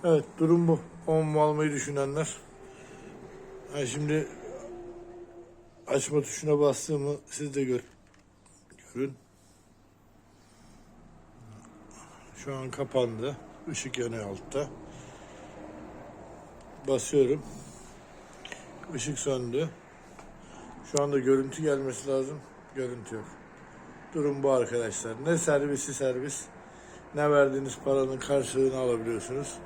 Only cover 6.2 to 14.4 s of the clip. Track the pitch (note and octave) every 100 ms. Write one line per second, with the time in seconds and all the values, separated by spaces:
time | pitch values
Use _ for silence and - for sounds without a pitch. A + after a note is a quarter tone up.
6.2 | C#3 - D3+ D3 C#3+ C3 - D3 C#3+ C#3+
7.2 | - - D3 C#3 B2+ B2 - - - -
8.2 | _ _ - - _ - - A#2 C#3 C3
9.2 | _ _ - - _ - _ _ _ -
10.2 | - - - - - - - - - -
11.2 | - - A2+ G#2 - - - - - -
12.2 | - - C#3 C3+ C3 C3 C3 C3 A#2+ A2
13.2 | C3 C3+ - - - - C3+ B2 A#2 A2+
14.2 | G2+ G2